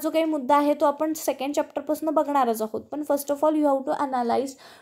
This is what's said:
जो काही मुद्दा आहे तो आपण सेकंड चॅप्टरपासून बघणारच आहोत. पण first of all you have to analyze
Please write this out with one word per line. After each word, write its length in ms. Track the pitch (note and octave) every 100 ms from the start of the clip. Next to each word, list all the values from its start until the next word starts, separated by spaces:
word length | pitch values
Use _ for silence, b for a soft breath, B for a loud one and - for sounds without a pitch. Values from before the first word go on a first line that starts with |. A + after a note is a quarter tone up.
जो 60 | D#4
काही 160 | D#4 D#4+
मुद्दा 320 | D4+ B3+ C#4+
आहे 160 | D4
तो 120 | D4 D4
आपण 280 | C#4+ D#4
सेकंड 400 | D4+ - C#4 C4+
चॅप्टरपासून 560 | D4 D4 - C#4+ D4+ D#4
बघणारच 520 | D#4 C#4+ C#4+ B3 A3
आहोत. 200 | G#3+ A3
पण 220 | - C#4+ D4
first 260 | C#4+ C#4 C#4+
of 140 | D#4
all 120 | D#4
you 100 | D4
have 140 | C4+ C4+
to 140 | -
analyze 480 | C#4+ B3+ A#3+ A3+ C4+ - B B